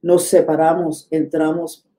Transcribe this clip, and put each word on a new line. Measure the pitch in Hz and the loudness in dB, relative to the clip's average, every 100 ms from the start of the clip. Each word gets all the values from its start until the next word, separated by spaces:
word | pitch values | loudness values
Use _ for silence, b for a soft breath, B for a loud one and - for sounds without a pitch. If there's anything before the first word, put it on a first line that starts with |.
nos | 170 175 | 2 2
separamos, | - 175 156 156 160 165 165 156 _ | 4 2 2 2 2 0 -4 -8 _
entramos | 160 151 156 156 170 165 - _ | -4 -2 -2 -2 -4 -8 -12 _